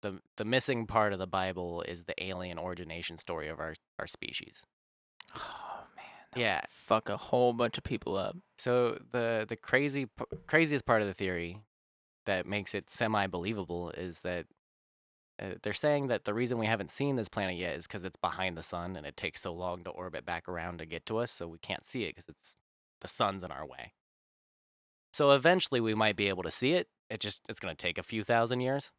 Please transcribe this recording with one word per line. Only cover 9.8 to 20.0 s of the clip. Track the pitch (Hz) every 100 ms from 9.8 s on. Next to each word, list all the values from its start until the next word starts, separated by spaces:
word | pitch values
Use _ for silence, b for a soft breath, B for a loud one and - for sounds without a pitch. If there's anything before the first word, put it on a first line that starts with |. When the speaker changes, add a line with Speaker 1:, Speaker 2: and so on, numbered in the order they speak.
| 143 139 131
Speaker 1:
p-, | - 117 - -
craziest | 156 160 147 -
part | 117
of | 101
the |
theory | 92 95 87 85 98 - _ _ _ _ _ -
that | 95 87
makes | 104 95
it | 101 -
semi-believable | - 110 110 98 87 90 110 85 87 87
is | - 90 82
that, | 92 87 82 _ _ _ _ _ _ _ _ _
uh, | 98 95
they're | -
saying | 101 151 147 139
that | 113 -
the |
reason | 104 123 120
we | 110
haven't | 110 87
seen | - 143 131
this | 104
planet | - 95 87
yet | 90 76
is | -
'cause | 104
it's | 92 -
behind | 90 87 92 82
the |
sun | 85 87 87 92
and | 73
it | -
takes | 87 -
so | 95
long | 85 90 87 87
to |
orbit | -